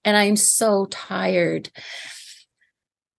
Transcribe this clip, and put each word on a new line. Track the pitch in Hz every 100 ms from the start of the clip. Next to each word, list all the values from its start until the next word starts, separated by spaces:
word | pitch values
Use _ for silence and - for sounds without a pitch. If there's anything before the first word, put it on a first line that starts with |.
and | 214 208
I'm | 202 208
so | - - 226 202 190
tired." | - - 190 190 185 165 160 - - - - - - - - _ _ _ _ _ _ _